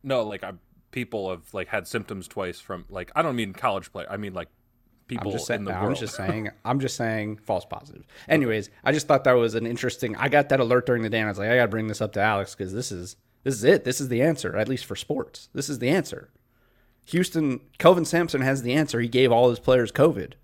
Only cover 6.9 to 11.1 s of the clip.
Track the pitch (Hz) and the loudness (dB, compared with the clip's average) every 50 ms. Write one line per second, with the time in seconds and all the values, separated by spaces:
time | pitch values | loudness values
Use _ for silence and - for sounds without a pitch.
6.9 | - - 123 113 110 110 104 107 107 104 _ - 101 90 - - - - - - | -4 -4 -2 -2 -2 -2 -4 -6 -8 -10 _ -4 -4 -4 -4 -6 -14 -14 -14 -18
7.9 | - - - _ - - - - - 156 139 120 110 107 101 - _ _ - 131 | -20 -20 -20 _ -20 -20 -2 0 0 2 2 2 0 -2 -4 -6 _ _ -2 0
8.9 | 143 156 143 - 151 131 - 135 127 123 117 117 104 113 110 117 120 117 - 123 | 0 0 2 2 2 4 4 4 6 6 4 4 0 -2 -2 -2 -4 -4 -4 -4
9.9 | - - - 120 107 - 127 139 131 147 139 143 139 135 127 117 123 127 123 - | -4 -4 -6 -6 -4 -2 -2 2 4 2 4 4 2 2 4 4 4 2 4 2
10.9 | 123 120 113 110 | 0 0 0 0